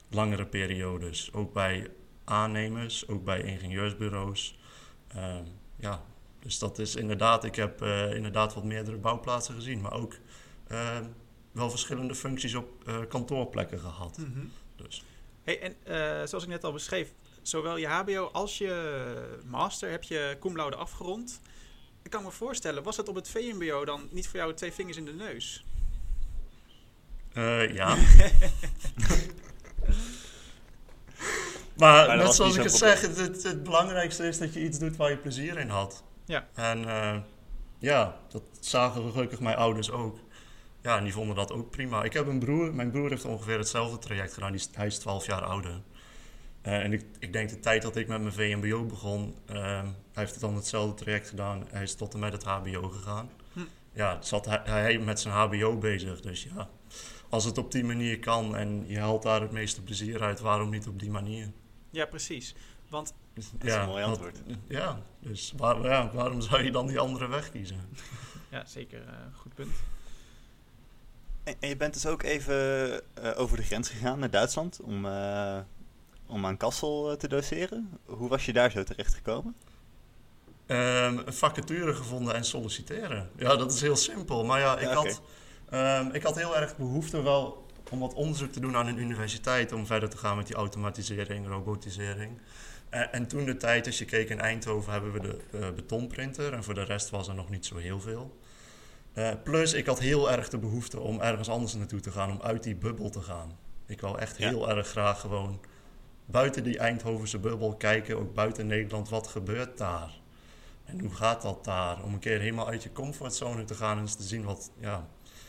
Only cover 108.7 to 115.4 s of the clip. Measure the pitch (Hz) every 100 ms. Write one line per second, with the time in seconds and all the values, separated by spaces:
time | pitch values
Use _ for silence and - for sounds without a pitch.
108.7 | 107 101 107 104 113 - 107 95 113 127
109.7 | - 95 85 82 - - - - - -
110.7 | - - 90 104 90 110 117 98 95 -
111.7 | 92 87 90 101 101 123 107 107 113 113
112.7 | 113 - - 135 - 131 - 123 117 107
113.7 | 107 110 104 104 - 98 113 101 98 -
114.7 | - 110 98 78 - - -